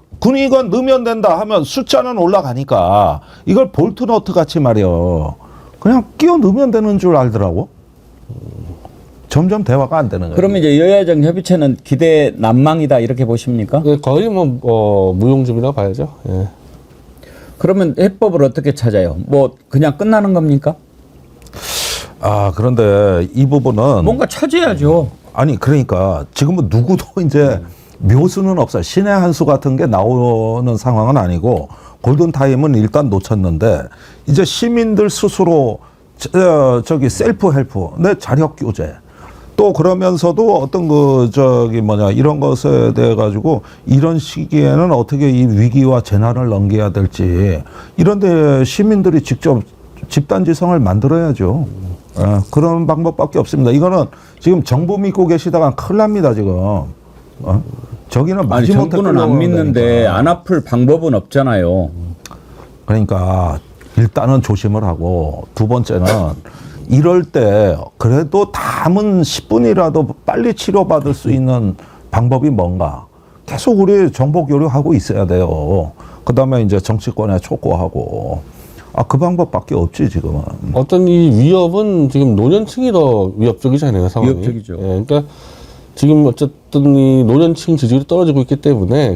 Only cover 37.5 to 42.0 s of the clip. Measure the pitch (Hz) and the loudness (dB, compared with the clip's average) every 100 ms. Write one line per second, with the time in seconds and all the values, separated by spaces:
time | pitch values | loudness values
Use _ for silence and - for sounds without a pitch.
37.5 | 139 131 98 87 - 180 196 - 131 156 | 0 -2 -6 -8 -2 -2 -2 -2 0 0
38.5 | - 113 92 76 - - - - - - | -4 -8 -6 -8 -12 -20 -20 -20 -20 -8
39.5 | - 208 - 185 185 185 175 175 165 226 | 0 0 2 0 2 0 0 0 2 2
40.5 | 185 131 190 165 147 143 131 120 135 131 | 0 -2 -4 0 2 4 2 2 2 2
41.5 | 123 117 113 107 104 | 2 0 0 0 0